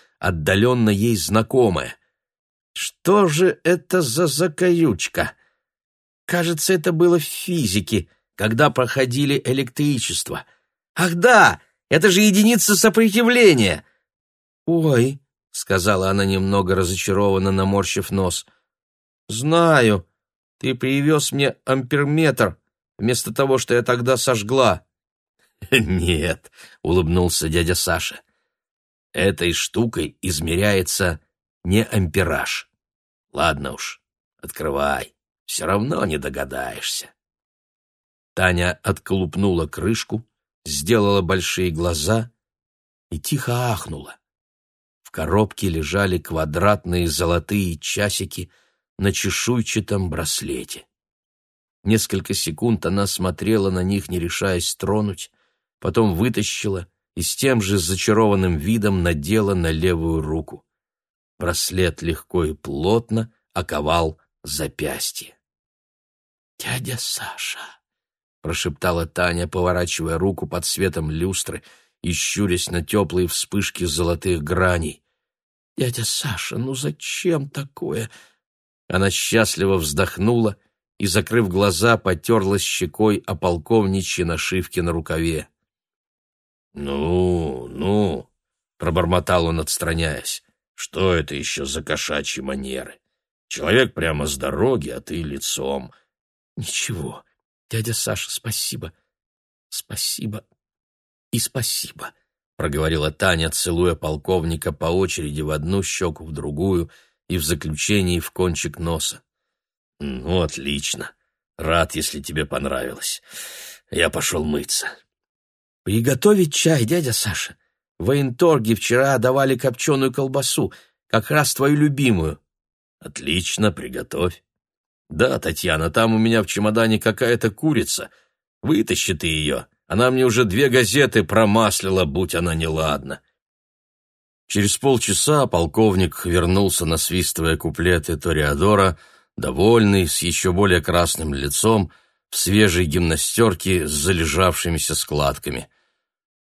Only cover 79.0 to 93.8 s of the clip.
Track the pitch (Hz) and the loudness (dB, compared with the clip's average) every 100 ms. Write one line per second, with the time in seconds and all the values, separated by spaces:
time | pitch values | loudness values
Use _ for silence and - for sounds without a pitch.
79 | 98 - - 110 107 - 98 92 76 73 | 0 0 2 2 2 0 0 0 0 -2
80 | 92 - 104 120 107 101 _ _ _ - | -2 -2 0 2 0 -4 _ _ _ -8
81 | 98 104 85 117 101 92 101 82 117 113 | -2 -2 0 0 0 2 2 2 2 2
82 | 95 85 - 113 98 98 - - 87 - | 0 -2 0 2 2 0 -2 -4 -4 0
83 | 107 98 - 87 90 87 - 113 98 95 | 2 2 -2 -2 -2 -2 2 2 2 0
84 | 87 - 85 80 - 92 87 92 85 82 | -2 -4 -2 -4 -2 -4 -4 -4 -2 -4
85 | 78 82 82 78 - _ _ _ _ _ | -4 -2 -2 -4 -8 _ _ _ _ _
86 | _ _ _ _ _ _ _ 71 69 69 | _ _ _ _ _ _ _ -12 -6 -4
87 | 78 90 92 87 78 64 62 69 92 104 | 0 2 2 0 -2 -6 -10 -6 0 0
88 | 98 64 - _ _ _ _ - 82 82 | 0 -2 -10 _ _ _ _ -8 -2 0
89 | 85 90 92 90 85 82 78 - 85 82 | 2 2 2 2 2 -2 -4 -4 -2 -2
90 | 80 67 - - - _ _ - - 90 | -2 -4 -8 -10 -14 _ _ -16 -10 -2
91 | 95 85 73 71 73 - 69 69 71 76 | 0 0 -2 -6 -6 -6 -6 -8 -6 -4
92 | - 76 71 65 67 67 65 65 64 - | -4 -4 -6 -8 -6 -8 -6 -8 -10 -16
93 | _ _ _ _ - - 80 117 | _ _ _ _ -16 -6 2 2